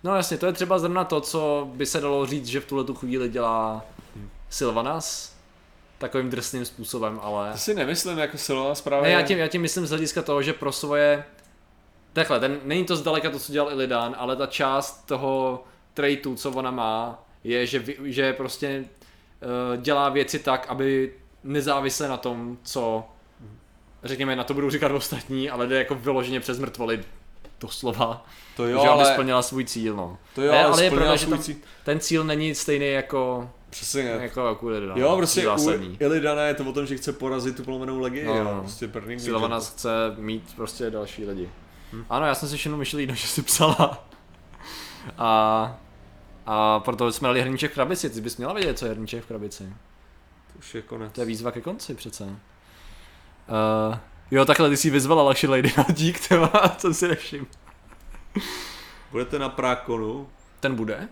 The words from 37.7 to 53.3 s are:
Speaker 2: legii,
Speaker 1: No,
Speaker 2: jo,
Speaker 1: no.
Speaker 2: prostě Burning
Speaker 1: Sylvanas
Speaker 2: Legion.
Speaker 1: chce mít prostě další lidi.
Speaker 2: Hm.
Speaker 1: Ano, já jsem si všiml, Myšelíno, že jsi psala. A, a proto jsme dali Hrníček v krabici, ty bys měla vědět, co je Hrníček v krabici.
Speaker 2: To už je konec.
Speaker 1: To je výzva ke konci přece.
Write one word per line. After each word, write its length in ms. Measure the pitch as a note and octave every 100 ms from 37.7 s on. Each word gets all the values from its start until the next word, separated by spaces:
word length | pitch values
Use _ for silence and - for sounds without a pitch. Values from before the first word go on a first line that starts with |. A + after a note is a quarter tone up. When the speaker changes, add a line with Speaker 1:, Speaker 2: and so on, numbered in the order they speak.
| C3 C3 C3
Speaker 2:
legii, 260 | B2+ C3
Speaker 1:
No, 100 | D3 A2+
Speaker 2:
jo, 80 |
Speaker 1:
no. 160 | G#2 G2+
Speaker 2:
prostě 260 | F#2+ G#2 A2+
Burning 340 | A2+ G#2 A#2+
Speaker 1:
Sylvanas 440 | A#2+ A2+ A2+ A#2 G#2+ -
Speaker 2:
Legion. 280 | B2 A2+ A2+
Speaker 1:
chce 80 | G#2+
mít 320 | G#2+ A2 - -
prostě 340 | G#2+ - A#2
další 340 | G#2+ G2+ -
lidi. 260 | G#2 G2 F2 - - - -
Speaker 2:
Hm. 120 | A2+ A2+
Speaker 1:
Ano, 160 | B2 D3+
já 80 |
jsem 140 | C3 D3
si 80 | D3
všiml, 200 | D#3 D3+
Myšelíno, 380 | C3+ D3 C3+
že 120 | A#2+ -
jsi 160 | -
psala. 640 | - - D#3 C#3+ D3 - - - - - - - - - - - - -
A, 580 | A2+ A2 A2 A2 A2+ A#2+ - - - - - - -
a 340 | G#2+ G#2+ G#2+
proto 320 | G2+ A#2 A#2+
jsme 160 | A2 C3+
dali 120 | B2+
Hrníček 280 | C3 C3 D3
v 40 |
krabici, 360 | D3 C3+ F3 D3+
ty 100 | A2+
bys 160 | A2+ -
měla 160 | B2+
vědět, 260 | G#3 F3+ C3
co 80 | A#2+
je 60 |
Hrníček 320 | A2 G#2+ A#2
v 20 | -
krabici. 380 | A2 G#2 - F#2+ G#2+ - - - - - - _
Speaker 2:
To 60 | -
už 160 | -
je 80 | A2+
konec. 300 | - A#2 A2
Speaker 1:
To 80 | A2
je 60 | A2+
výzva 260 | A2 A#2
ke 80 | A#2+
konci 340 | D#3+ G3+ -
přece. 300 | B2+ A2+ - G2 G2+ - - - - - - - - -